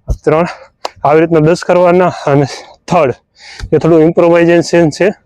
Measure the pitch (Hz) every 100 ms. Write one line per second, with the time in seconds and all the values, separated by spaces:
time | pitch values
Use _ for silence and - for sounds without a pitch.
0 | - - - 156 175 - - _ - -
1 | 139 156 165 165 151 175 - 180 180 180
2 | 180 - - 143 135 - - - - 175
3 | 143 - _ _ - - - 156 156 165
4 | 160 170 170 170 170 170 156 170 165 -
5 | 180 -